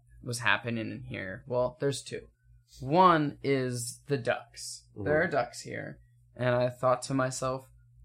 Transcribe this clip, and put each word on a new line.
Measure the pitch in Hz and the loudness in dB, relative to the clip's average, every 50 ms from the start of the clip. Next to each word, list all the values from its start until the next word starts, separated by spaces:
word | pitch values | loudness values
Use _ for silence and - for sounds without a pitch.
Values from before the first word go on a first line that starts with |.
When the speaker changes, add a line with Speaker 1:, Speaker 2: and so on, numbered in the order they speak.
| _ _ - - - | _ _ -20 -14 -10
Speaker 1:
was | 127 117 117 | -8 -8 0
happening | 113 107 98 107 - 120 117 113 110 107 | 2 4 2 4 2 -2 -4 -4 -4 -6
in | 104 135 127 123 | -8 -10 -10 -10
here, | 107 101 95 92 95 117 - | -10 -10 -8 -8 -10 -10 -8
well, | - 123 123 123 127 - - | -4 -2 0 0 -2 -2 -2
there's | 139 139 135 - - | -2 -2 -2 -2 -6
two. | - - - - - _ _ _ _ - - _ _ - - | -10 -10 -12 -12 -14 _ _ _ _ -20 -20 _ _ -16 -10
One | 127 131 151 180 185 180 170 156 147 143 - - - | -4 2 6 8 8 8 8 6 4 0 -2 -2 0
is | 139 139 135 127 127 120 120 120 - - - _ | 0 2 2 2 0 -2 -4 -6 -8 -10 -12 _
the | - 143 127 | -4 -4 -2
ducks. | 117 120 - - - - - - - - - - - _ _ | 0 -2 -2 -2 -4 -10 -16 -14 -12 -12 -12 -14 -18 _ _
There | - 98 143 151 | -6 0 2 2
Speaker 2:
Mm-hmm. | 156 180 180 | 2 2 2
Speaker 1:
are | |
ducks | - - - - - - - | 2 0 0 -2 -4 -12 -12
here. | 131 107 107 - - - - - _ _ _ _ _ _ | -10 -10 -8 -10 -10 -12 -16 -20 _ _ _ _ _ _
And | - 123 127 123 | -2 0 2 2
I | 123 123 127 | 2 2 0
thought | 123 - - 131 123 - - | 0 0 2 2 2 2 0
to | - 139 | -2 0
myself, | 135 131 131 127 - 135 131 131 135 - - - - - _ _ - - | 0 0 0 -2 -4 -4 -4 -4 -6 -8 -14 -20 -20 -20 _ _ -20 -12